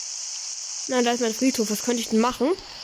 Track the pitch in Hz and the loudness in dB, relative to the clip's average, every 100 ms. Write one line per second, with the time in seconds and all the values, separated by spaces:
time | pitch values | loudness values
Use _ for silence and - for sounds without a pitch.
0 | - - - - - - - - - 254 | -10 -8 -8 -8 -8 -10 -8 -8 -2 2
1 | 240 240 233 220 262 254 208 208 - 240 | 2 2 0 2 2 4 0 0 0 -2
2 | 220 220 233 - 262 392 - - | 2 4 4 4 2 2 -4 -14